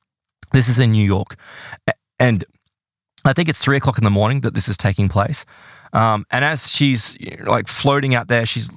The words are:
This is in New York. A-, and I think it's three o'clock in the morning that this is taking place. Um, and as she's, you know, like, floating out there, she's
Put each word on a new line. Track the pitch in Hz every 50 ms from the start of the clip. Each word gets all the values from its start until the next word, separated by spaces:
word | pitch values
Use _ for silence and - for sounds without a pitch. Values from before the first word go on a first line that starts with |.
| _ _ _ _ _ _ _ _ - _ -
This | 131 123 120
is | 120 120
in | 127 113 110
New | 107 104
York. | 101 101 82 - - - - - - - - - - - - _ -
A-, | - - _ _ _ -
and | 123 123 113 92 - - _ _ _ _ _ _ _ _ _ _ _ _ _ _ _
I | 139 131
think | - 175 156
it's | 147 - -
three | 135 139 139
o'clock | - 139 120
in | - 110
the | 104
morning | 101 101 107 110 135 139 120
that | 120 -
this | 98 - -
is | 101
taking | - - 101 90 - 101 95
place. | - 101 101 - 147 - - - - - - - - - - - -
Um, | 107 110 113 107 104 101 -
and | - 123 139
as | 151 160 131 - -
she's, | - - 143 139 131 110 - - - -
you | - - -
know, | - - -
like, | 113 113 104 -
floating | - - - 143 139 143 139 135 127
out | 120 - -
there, | 120 117 113
she's | 110 - 120 110 - -